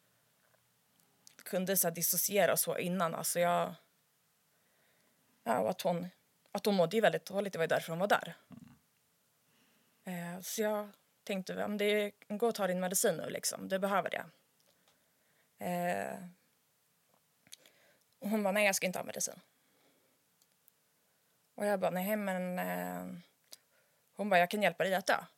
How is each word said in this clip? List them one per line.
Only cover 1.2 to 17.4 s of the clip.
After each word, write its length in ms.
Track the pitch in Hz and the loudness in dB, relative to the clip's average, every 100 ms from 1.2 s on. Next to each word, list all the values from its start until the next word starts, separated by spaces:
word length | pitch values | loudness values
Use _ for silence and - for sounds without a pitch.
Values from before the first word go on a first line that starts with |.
| - - | -20 -20
kunde 340 | - 185 185 190 | -6 -4 0 2
så 100 | 175 | 2
här 80 | 170 | 0
dissociera 560 | 165 175 - 202 170 | 0 0 2 4 4
och 80 | 165 | 4
så 180 | - - | 0 -2
innan. 380 | 175 185 165 - | -2 0 -2 -2
Alltså, 240 | 165 175 | -2 2
jag... 340 | 175 175 175 170 _ _ _ _ _ _ _ _ _ _ _ _ _ _ _ _ | 4 4 0 -4 _ _ _ _ _ _ _ _ _ _ _ _ _ _ _ _
Ja, 160 | - 185 | -2 0
och 100 | 202 | 0
att 120 | 185 | 0
hon, 260 | 185 170 180 - _ _ _ | -2 -2 -4 -12 _ _ _
att 140 | 202 214 | -2 2
hon 100 | 196 | 4
mådde 220 | 165 220 | 4 6
ju 40 | |
väldigt 240 | 196 165 - | 4 2 -2
dåligt. 280 | 196 202 | -4 -4
Det 60 | 180 | -2
var 40 | |
ju 40 | 165 | 2
därför 220 | 135 - | 2 0
hon 80 | 165 | -4
var 80 | 208 | 2
där. 280 | - - - _ - - - _ _ _ _ _ _ _ _ _ _ _ _ | 2 0 -14 _ -20 -20 -20 _ _ _ _ _ _ _ _ _ _ _ _
Eh, 380 | - 180 170 180 | -12 -8 -8 -10
så 200 | 185 - | -8 -2
jag 280 | 214 208 208 - _ _ | -2 -2 -6 -14 _ _
tänkte, 300 | - 190 185 | -8 -6 -6
"Ja, 140 | 180 208 | -4 -4
men 100 | 208 | 0
det 80 | 208 | 2
är, 260 | 208 208 - - 208 | 2 0 -6 -10 -2
gå 100 | 233 | 0
och 80 | 220 | 0
ta 120 | 190 | 0
din 120 | 180 | 0
medicin 360 | 180 196 214 160 | 0 2 2 0
nu, 140 | - | -4
liksom. 380 | - - - 190 | -4 -4 -6 -4
Du 120 | 190 | -2
behöver 300 | 196 196 - | 0 0 0
det." 160 | - 170 - _ _ _ _ _ _ _ _ _ _ _ _ 196 | -2 -6 -14 _ _ _ _ _ _ _ _ _ _ _ _ -4
Eh... 580 | 175 175 98 67 117 180 180 _ _ _ _ _ _ _ _ _ _ | -2 -2 -2 -4 -8 -12 -18 _ _ _ _ _ _ _ _ _ _